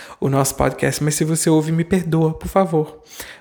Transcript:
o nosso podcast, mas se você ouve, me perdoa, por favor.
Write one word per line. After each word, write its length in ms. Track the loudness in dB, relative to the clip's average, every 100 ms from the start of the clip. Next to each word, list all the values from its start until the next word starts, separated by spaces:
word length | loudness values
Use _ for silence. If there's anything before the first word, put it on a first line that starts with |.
| -18 -6
o 120 | 0
nosso 240 | 0 0
podcast, 500 | 0 -2 0 -2 0
mas 100 | -2
se 100 | 0
você 260 | 0 0 2
ouve, 200 | 2 2
me 140 | 0
perdoa, 480 | 0 0 2 2 2
por 160 | -2 -2
favor. 540 | 0 2 0 -2 -8 -20 -18 -16 -20